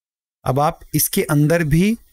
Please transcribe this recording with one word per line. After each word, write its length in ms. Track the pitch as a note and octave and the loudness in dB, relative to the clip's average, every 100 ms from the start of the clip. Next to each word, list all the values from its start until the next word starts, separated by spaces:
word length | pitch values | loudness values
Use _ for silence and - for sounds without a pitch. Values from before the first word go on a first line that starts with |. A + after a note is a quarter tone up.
| _ _ _ _ | _ _ _ _
अब 160 | - C3 | -4 -2
आप 200 | D3+ - - | -2 -4 -6
इसके 280 | D3 - G3 | -4 -2 -2
अंदर 380 | - D3 D3+ E3+ | 0 2 2 0
भी 320 | D#3 D#3+ G3+ A3+ _ | 0 2 2 -2 _